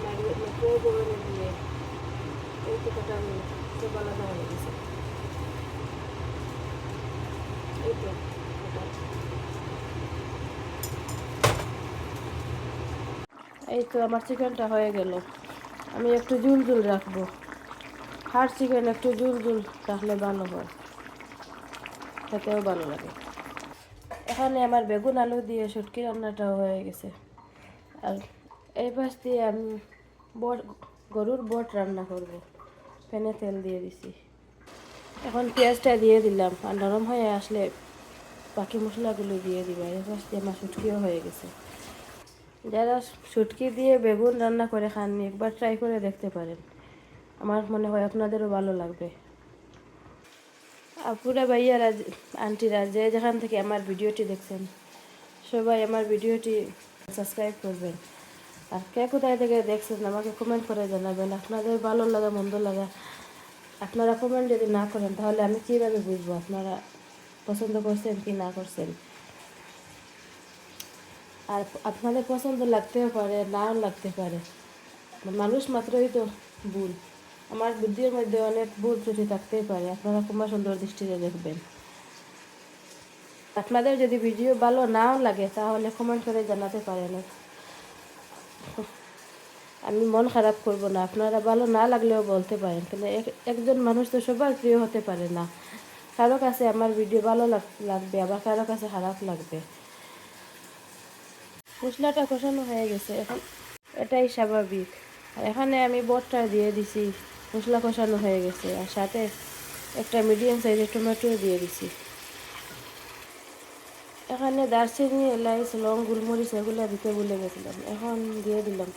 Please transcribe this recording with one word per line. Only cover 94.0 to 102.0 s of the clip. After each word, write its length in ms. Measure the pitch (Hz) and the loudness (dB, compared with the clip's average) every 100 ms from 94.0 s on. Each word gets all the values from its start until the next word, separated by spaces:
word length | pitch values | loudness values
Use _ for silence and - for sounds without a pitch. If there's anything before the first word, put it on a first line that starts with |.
| 240 | 2
তো 40 | 247 233 | 0 0
সবার 240 | 240 285 269 | 2 2 4
প্রিয় 180 | 233 233 | 6 6
হতে 160 | 226 226 214 | 4 -2 -2
পারে 200 | 180 175 175 | -2 -2 -2
না। 60 | 170 - - 226 - - - - | -4 -8 -16 -16 -18 -20 -14 4
কারো 180 | 240 262 | 6 6
কাছে 200 | 262 240 240 | 2 4 4
আমার 180 | 220 226 214 | 4 2 2
ভিডিও 220 | 208 220 214 | 4 4 4
ভালো 140 | 226 233 | 4 4
লাগ-, 220 | 214 - - 208 | 2 0 -8 -2
লাগবে, 260 | 190 190 190 185 | -2 0 0 0
আবার 140 | 202 220 | 0 0
কারো 180 | 214 226 | 0 0
কাছে 140 | 220 208 | -2 -2
খারাপ 240 | 196 185 190 196 | -2 -2 -2 -4
লাগবে। 280 | 165 165 160 156 - - - - - - - - - - - - - - - - - - - - - | -6 -6 -8 -10 -18 -20 -20 -20 -20 -20 -20 -20 -20 -20 -20 -20 -20 -20 -20 -20 -20 -20 -20 -20 -6
মশলাটা 400 | 254 247 | -6 2